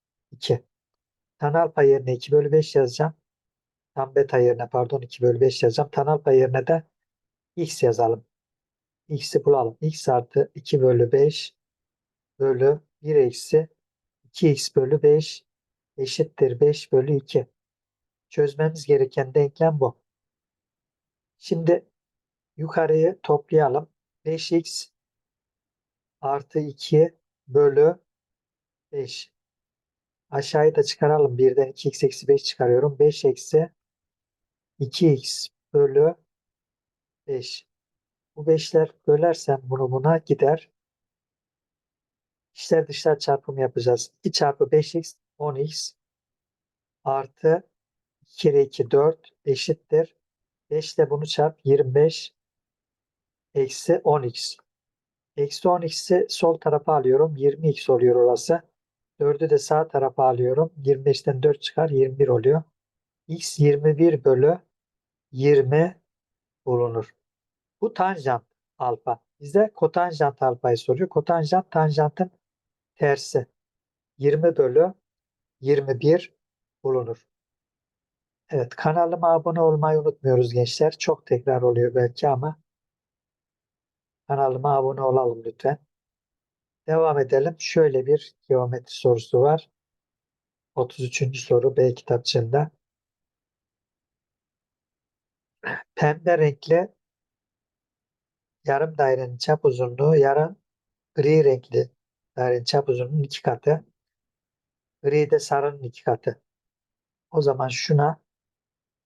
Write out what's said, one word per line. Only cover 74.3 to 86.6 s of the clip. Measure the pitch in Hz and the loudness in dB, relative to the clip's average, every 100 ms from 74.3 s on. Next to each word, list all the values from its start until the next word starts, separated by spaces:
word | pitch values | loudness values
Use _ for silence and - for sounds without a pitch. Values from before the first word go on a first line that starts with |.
| 151 165 - | 2 0 2
bölü | 131 127 180 - _ _ _ _ _ _ | 2 2 0 -2 _ _ _ _ _ _
yirmi | 135 143 139 120 | -2 -2 -2 -2
bir | 143 175 - _ _ _ _ _ | 2 0 -2 _ _ _ _ _
bulunur. | 135 127 113 110 _ _ _ _ _ _ _ _ _ _ _ _ - | -4 -4 -4 -12 _ _ _ _ _ _ _ _ _ _ _ _ -6
Evet, | 147 120 - | -6 -6 -4
kanalıma | 160 165 170 170 170 | -2 0 0 0 0
abone | 165 165 170 | 0 0 0
olmayı | 160 156 156 156 | 0 2 0 0
unutmuyoruz | 151 147 135 123 120 | -2 -2 0 0 0
gençler. | 123 120 - 151 - | -2 -2 0 -2 -2
Çok | - 151 - | -4 -4 -2
tekrar | 123 135 127 | -4 -2 0
oluyor | 123 117 120 | 0 0 0
belki | 123 120 120 151 | 0 -2 -2 -2
ama | 131 151 - _ _ _ _ _ _ _ _ _ _ _ _ _ _ _ _ - | -2 -4 -10 _ _ _ _ _ _ _ _ _ _ _ _ _ _ _ _ -6
kanalıma | 139 135 127 143 139 | -2 -2 -2 -2 0
abone | 131 135 | -2 -2
olalım | 131 131 120 117 | 0 0 0 -4
lütfen. | 117 - 131 147 _ _ _ _ _ _ _ _ | -10 -6 -4 -4 _ _ _ _ _ _ _ _